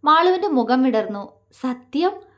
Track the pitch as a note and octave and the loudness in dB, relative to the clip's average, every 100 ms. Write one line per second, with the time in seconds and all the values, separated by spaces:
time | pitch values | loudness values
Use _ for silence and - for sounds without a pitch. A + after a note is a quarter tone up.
0 | G4 D#4+ F4 F#4 G4 C4+ A#3 B3+ C4 A3 | 4 4 4 0 0 -2 0 2 2 0
1 | A3 G#3 G3 _ _ - C4 B3 - C#4+ | -2 -8 -12 _ _ -10 -8 -8 -8 -2
2 | F4 G4 - | -2 -4 -18